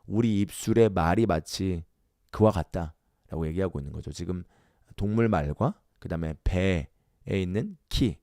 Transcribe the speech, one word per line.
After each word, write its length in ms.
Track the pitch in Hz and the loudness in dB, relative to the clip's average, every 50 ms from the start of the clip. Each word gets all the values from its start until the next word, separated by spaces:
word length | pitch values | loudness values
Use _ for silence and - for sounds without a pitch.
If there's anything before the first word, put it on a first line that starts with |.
| _ | _
우리 340 | - 95 107 120 117 107 98 | -4 0 0 2 2 2 0
입술의 480 | 101 85 - - - - 110 113 113 107 | 0 -2 -4 -8 -2 2 4 6 6 4
말이 360 | 95 90 82 82 87 101 117 | 4 2 2 2 2 2 2
마치 580 | 101 85 80 78 - - - 92 95 90 82 82 - _ _ _ _ _ _ _ _ | 2 2 0 -2 -4 -8 -6 -4 -4 -4 -4 -8 -12 _ _ _ _ _ _ _ _
그와 200 | - - 107 107 | 2 4 4 4
같다라고 960 | 101 90 76 - - 92 85 78 - _ _ _ _ _ _ _ - 80 82 | 4 2 -4 -4 -4 -6 -6 -6 -10 _ _ _ _ _ _ _ -8 -6 -4
얘기하고 340 | 78 80 90 95 92 - 71 | -4 -2 -2 -4 -4 -4 -6
있는 120 | 69 71 73 | -10 -8 -12
거죠. 180 | 73 73 - 73 | -12 -12 -12 -10
지금 320 | - 87 87 92 90 87 - _ _ _ _ _ _ _ _ - | -10 -6 -6 -6 -8 -8 -14 _ _ _ _ _ _ _ _ -8
동물 320 | - 98 101 104 113 117 113 | -6 -4 -2 2 2 2 4
말과 460 | 104 82 73 71 73 - 104 143 208 - _ _ _ _ | 4 2 2 0 -2 0 0 -2 -2 -4 _ _ _ _
그다음에 360 | - 87 87 82 82 78 78 - _ | -8 -6 -4 -4 -4 -4 -6 -2 _
배에 420 | - - 90 92 95 92 85 64 - _ _ _ _ _ _ _ | 0 2 2 2 2 2 0 -2 -6 _ _ _ _ _ _ _
있는 500 | - - 98 95 90 90 104 139 214 190 - _ _ | -4 -2 -2 -2 0 -2 -4 -4 -4 -10 -14 _ _
키, 300 | - - 147 113 73 - | 0 2 2 2 0 -4